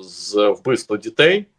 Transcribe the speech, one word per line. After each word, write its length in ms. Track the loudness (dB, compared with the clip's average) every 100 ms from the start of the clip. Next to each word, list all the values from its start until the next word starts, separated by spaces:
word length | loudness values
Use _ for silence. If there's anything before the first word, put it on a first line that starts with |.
з 320 | -12 -16 -4 0 2
вбивства 480 | 0 -2 -4 -4 -8
дітей. 500 | -6 2 2 2 -4